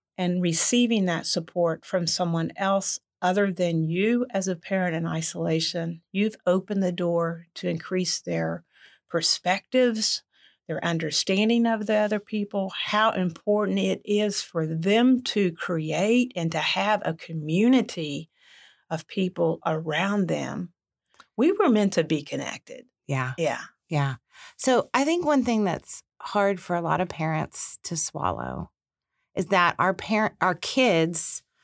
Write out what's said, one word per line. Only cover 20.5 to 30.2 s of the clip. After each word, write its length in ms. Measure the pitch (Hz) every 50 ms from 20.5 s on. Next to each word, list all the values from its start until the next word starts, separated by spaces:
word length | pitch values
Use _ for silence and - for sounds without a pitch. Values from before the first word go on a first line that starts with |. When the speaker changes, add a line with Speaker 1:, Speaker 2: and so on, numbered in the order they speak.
| 139 147 180 - _ _ _ _ _ _ _ _ _ - - _ _
Speaker 1:
We 160 | - 254 349 403
were 160 | 415 403 277
meant 240 | 220 208 202 196 -
to 100 | 180 160
be 180 | - 160 143
connected. 640 | 143 - 143 139 139 - - - _ - - - - _ _ _ _
Speaker 2:
Yeah. 240 | - 139 131 127 127 131
Speaker 1:
Yeah. 240 | - 165 143 120 - - - _ _ _ -
Speaker 2:
Yeah. 260 | 165 147 139 139 127 - _ _ _ - - - -
So 320 | - - 262 254 226 - - -
I 120 | 254 277
think 200 | 311 339 349 339
one 180 | 294 294 269 -
thing 200 | 247 226 214 208
that's 400 | 180 160 139 - - - - - _ _ -
hard 380 | - - - 208 202 202 196 180
for 160 | - - 175
a 60 | 175
lot 200 | 170 156 156 165
of 80 | 180 175
parents 680 | - 160 160 160 156 156 - - - - - - - - -
to 120 | - 170
swallow 720 | 156 - - - 151 - 92 - - 62 64 64 - - - _ _ _ _ _ _ _ _ _ _ _ _ -
is 120 | 202 180
that 280 | - 202 180 175 170 - -
our 140 | - 185 185
parent, 400 | - - - 220 214